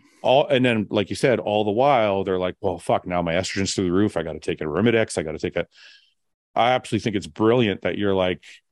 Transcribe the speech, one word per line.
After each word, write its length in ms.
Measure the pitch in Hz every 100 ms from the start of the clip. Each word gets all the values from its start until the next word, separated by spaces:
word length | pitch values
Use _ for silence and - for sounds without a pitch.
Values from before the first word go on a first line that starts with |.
| _ _
All, 260 | - 127 151
and 180 | 135 127
then, 220 | 113 98
like 200 | 110 101
you 60 | 98
said, 240 | 143 110
all 240 | - 104
the 80 | 104
while 520 | 104 139 135 107 98
they're 160 | 98 92
like, 160 | 90 90
"Well, 200 | 98 85
fuck, 260 | - 113 -
now 160 | 87
my 140 | 85 85
estrogen's 380 | 95 - 98
through 120 | - 92
the 60 |
roof. 260 | 90 104 -
I 60 |
gotta 160 | 80 76
take 200 | - 85
a 60 | 78
Arimidex. 520 | 76 113 113 110 -
I 60 |
gotta 160 | 80 78
take 160 | 90 87
a," 120 | 82 _ - - _ _ _ _ _ -
I 160 | 117
absolutely 320 | 127 - 113
think 120 | 120 101
it's 120 | 78
brilliant 540 | 76 110 123 113 92
that 140 | 92 85
you're 180 | 101 95
like, 280 | 92 90 - - _